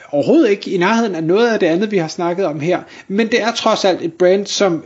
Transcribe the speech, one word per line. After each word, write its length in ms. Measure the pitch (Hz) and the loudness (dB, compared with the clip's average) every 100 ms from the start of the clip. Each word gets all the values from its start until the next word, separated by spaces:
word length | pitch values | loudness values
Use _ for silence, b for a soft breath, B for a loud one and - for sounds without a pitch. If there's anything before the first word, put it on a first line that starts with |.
| - | -6
overhovedet 400 | 147 151 294 247 | -2 2 4 4
ikke 200 | 202 - | 0 -2
i 80 | 190 | 0
nærheden 360 | 180 226 233 | 2 2 0
af 100 | 170 | -2
noget 240 | 160 196 240 | 0 2 2
af 120 | 214 | 2
det 60 | 170 | 0
andet, 240 | 170 214 | 0 0
vi 80 | 202 | -2
har 100 | 160 | -2
snakket 380 | - 175 175 180 | -4 -4 -2 -4
om 140 | 147 | -4
her. 220 | 151 175 - B B | -2 -4 -6 B B
Men 180 | 196 226 | -2 0
det 160 | 233 | 0
er 100 | 214 | -2
trods 320 | 233 220 214 | -2 0 0
alt 180 | 196 170 | 0 0
et 100 | 170 | -4
brand, 340 | - 180 196 196 | 0 2 2 0
som 380 | - 196 165 | 0 0 0